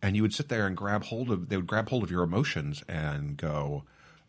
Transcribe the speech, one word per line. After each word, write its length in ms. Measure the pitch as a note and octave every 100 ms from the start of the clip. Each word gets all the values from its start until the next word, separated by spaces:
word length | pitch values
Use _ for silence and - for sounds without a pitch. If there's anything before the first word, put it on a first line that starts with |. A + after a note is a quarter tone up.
And 120 | G2+
you 80 | G#2
would 100 | G#2+
sit 140 | - C#3+
there 200 | A#2 G2
and 80 | F#2
grab 260 | G2+ G#2
hold 300 | G2+ A2+ B2
of, 160 | G2 F2
they 80 | G2
would 100 | F2
grab 220 | G#2+ G#2+
hold 160 | B2+
of 80 | F#2
your 100 | F2
emotions 640 | F2 F2 D#2+ - D2 C#2+ -
and 500 | E2+ D2+ D2 D2 C#2+
go, 480 | D#2+ D2+ C#2+ C#2+ - - - -